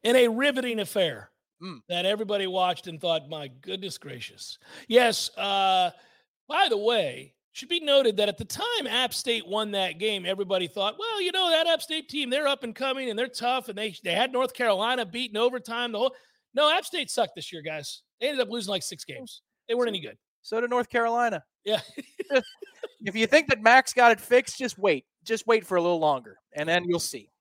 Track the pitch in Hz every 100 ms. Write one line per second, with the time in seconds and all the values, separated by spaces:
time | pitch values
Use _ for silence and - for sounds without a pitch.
0 | 220 254 240 226 285 262 254 220 196 208
1 | 170 113 - _ _ _ 180 143 _ 175
2 | 185 208 208 208 190 185 185 175 180 160
3 | 170 160 143 156 139 127 185 190 190 -
4 | 143 127 - - - - - - - 226
5 | 240 202 - - 196 196 190 185 180 -
6 | _ _ _ _ _ 311 370 208 214 233
7 | 151 123 135 _ _ - 254 349 302 277
8 | 247 202 208 202 226 - 440 466 254 233
9 | 247 - 254 233 175 208 214 202 185 165
10 | 214 202 180 190 196 190 180 - 196 214
11 | 453 427 359 370 359 320 330 330 - 311
12 | - 285 262 262 294 277 240 220 269 262
13 | 254 214 254 254 240 262 233 202 214 165
14 | 180 175 254 254 254 - 240 190 226 254
15 | 208 233 247 208 240 254 - 233 240 208
16 | 262 262 _ _ _ 240 302 339 - 339
17 | 277 - 208 - - 165 151 156 143 -
18 | _ _ 262 277 214 233 196 196 - 175
19 | - 135 254 - _ _ - 233 240 196
20 | 131 104 _ _ - 226 240 247 240 240
21 | 233 233 240 175 _ _ 196 214 - -
22 | - - 381 269 - - - _ - _
23 | 202 214 226 285 277 247 220 254 - -
24 | 240 220 - 247 - - 254 - 202 143
25 | _ _ - 220 - 226 175 180 170 170
26 | 151 135 107 92 _ 151 156 175 175 170
27 | - 131 104 _